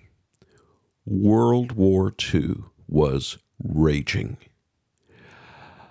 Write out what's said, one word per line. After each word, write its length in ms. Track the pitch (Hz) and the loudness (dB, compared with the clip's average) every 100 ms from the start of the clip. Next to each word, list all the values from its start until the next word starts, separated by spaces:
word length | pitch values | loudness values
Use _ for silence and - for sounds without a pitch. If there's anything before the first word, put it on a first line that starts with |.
| _ _ _ _ _ _ _ _ _ _ | _ _ _ _ _ _ _ _ _ _
World 680 | 110 98 101 110 117 123 123 | -6 0 4 4 4 2 -2
War 400 | 113 95 95 95 | 2 2 4 0
Two 580 | - - 80 64 - - _ - | -4 -4 -2 -2 -6 -12 _ -4
was 520 | 76 73 67 - - _ - | 0 0 0 -6 -14 _ -12
raging. 760 | - 76 80 73 - - - - _ _ _ _ _ _ _ _ - - - - - - - | -6 0 2 0 -2 -6 -6 -12 _ _ _ _ _ _ _ _ -20 -20 -20 -20 -20 -20 -20